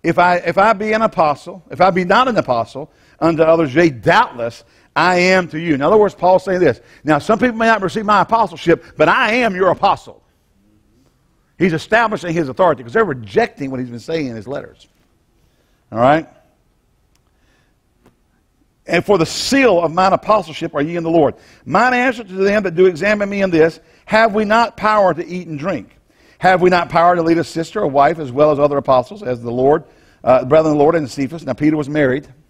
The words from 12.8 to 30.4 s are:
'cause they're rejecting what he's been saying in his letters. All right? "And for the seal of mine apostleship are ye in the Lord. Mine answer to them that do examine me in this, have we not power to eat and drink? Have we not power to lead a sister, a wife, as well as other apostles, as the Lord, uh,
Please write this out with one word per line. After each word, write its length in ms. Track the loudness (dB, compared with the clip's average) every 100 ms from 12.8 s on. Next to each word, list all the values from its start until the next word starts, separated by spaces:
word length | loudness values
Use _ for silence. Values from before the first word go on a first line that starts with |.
'cause 100 | -4
they're 100 | -2
rejecting 680 | -2 -4 -4 -2 -2 -6 -10
what 100 | -8
he's 100 | -10
been 100 | -12
saying 280 | -8 -6 -6
in 80 |
his 120 | -10 -12
letters. 400 | -12 -14 _ _ _ _ _ _ _ _ _ _ _ _
All 80 | 0
right? 280 | 2 2 -2 _ _ _ _ _ _ _ _ _ _ _ _ _ _ _ _ _ _ _ _ _ _ _ _ _
"And 180 | -4 -4
for 140 | 0 0
the 80 |
seal 560 | 0 -4 -2 2 2 2
of 100 | 0
mine 220 | 0 0
apostleship 600 | 0 0 0 0 -10 -8
are 60 | -4
ye 140 | -4
in 80 | -4
the 60 | 0
Lord. 260 | 2 2 -2 _ _
Mine 280 | -4 0 2
answer 300 | 0 -2 -4
to 100 | -12
them 300 | -2 0 0
that 120 | -2
do 100 | 2
examine 440 | 2 2 -2 -2 -2
me 120 | -2
in 80 | 0
this, 300 | 2 2 0 _ _
have 280 | -2 0 2
we 120 | 0
not 320 | 0 0 0 -2
power 360 | 0 2 2
to 120 | 0
eat 220 | -8 -10 -10
and 120 | -8
drink? 380 | -8 -8 -10 _ _ _ _ _
Have 220 | 0 2
we 80 | 2
not 200 | 2 0
power 260 | 2 2
to 80 | 2
lead 160 | 2 0
a 40 |
sister, 380 | -2 -8 -8 -6
a 60 | -2
wife, 320 | 2 2 0
as 120 | -6
well 200 | 0 2
as 80 | 2
other 180 | 0 0
apostles, 460 | 2 0 0 -10
as 180 | -8 -8
the 100 | -6
Lord, 320 | 0 2 2 -2 _ _ _
uh, 220 | 2 2